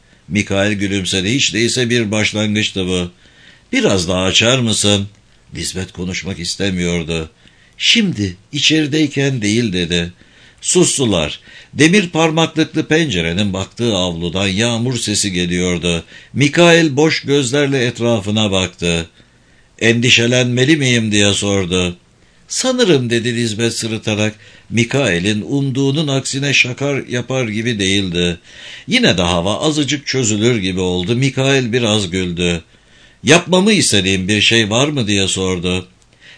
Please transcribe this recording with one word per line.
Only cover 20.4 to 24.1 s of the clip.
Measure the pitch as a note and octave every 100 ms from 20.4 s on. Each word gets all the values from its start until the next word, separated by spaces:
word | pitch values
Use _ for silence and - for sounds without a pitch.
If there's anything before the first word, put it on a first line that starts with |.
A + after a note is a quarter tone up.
| B2 B2 C3 D#3+
miyim?" | C3 A#2+ A2
diye | G#2 G2+
sordu. | G2 G2+ G2 F2+ F#2 F2+ F2 _ _ _ _ -
"Sanırım." | - B3+ B3+ A3+ C#3+ A#2+
dedi | A#2 A2+ A#2
Lisbeth | A#2 G#2 A#2
sırıtarak. | A2 A2+ A2 -